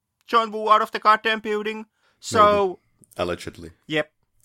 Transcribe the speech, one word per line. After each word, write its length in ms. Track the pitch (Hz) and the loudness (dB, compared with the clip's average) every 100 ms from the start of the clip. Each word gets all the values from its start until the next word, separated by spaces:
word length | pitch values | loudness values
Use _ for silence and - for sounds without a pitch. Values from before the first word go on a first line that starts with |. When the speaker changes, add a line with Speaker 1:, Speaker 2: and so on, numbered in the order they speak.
| _ _ - | _ _ -2
Speaker 1:
John 240 | 233 226 | -2 -2
Woo 180 | 214 214 | -4 2
out 120 | 214 | 2
of 100 | 220 | 2
the 80 | 208 | -2
goddamn 420 | 214 214 226 220 | 2 2 2 -4
building. 460 | 214 208 208 220 226 _ _ _ | -4 -4 -4 -8 -14 _ _ _
So 600 | - 220 208 208 196 180 _ _ _ - | -4 4 4 4 0 -4 _ _ _ -6
Speaker 2:
Maybe. 60 | |
Allegedly. 480 | 90 87 - 80 82 _ - | -6 -6 -10 -16 -20 _ -6
Speaker 1:
Yep. 240 | 151 151 _ _ _ | -6 -6 _ _ _